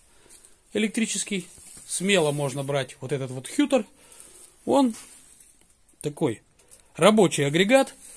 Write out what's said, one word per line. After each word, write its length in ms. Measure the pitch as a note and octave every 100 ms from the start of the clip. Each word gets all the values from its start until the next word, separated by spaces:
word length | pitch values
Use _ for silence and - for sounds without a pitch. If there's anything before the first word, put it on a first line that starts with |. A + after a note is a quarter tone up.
| _ _ - - - _ _
электрический, 720 | G#3 G#3+ A#3 A3 G3 - G3 F3 - - - -
смело 440 | - F#3 G3 D3+
можно 320 | C#3+ C#3+ C3+
брать 340 | C#3 C#3+ C3 -
вот 100 | C3
этот 200 | C#3 C3
вот 160 | B2+ B2+
Хьютор. 380 | - C#4+ C4 G#3+ _ - - - - - _ -
Он 300 | B3+ C4 A3 - - - - - _ _ _ _ _
такой 400 | D3 D3 D3+ A2 _ _ _ - _ -
рабочий 480 | F3 G#3+ F3+ -
агрегат. 500 | C#3+ D#3 G3+ C4+ C4+ - -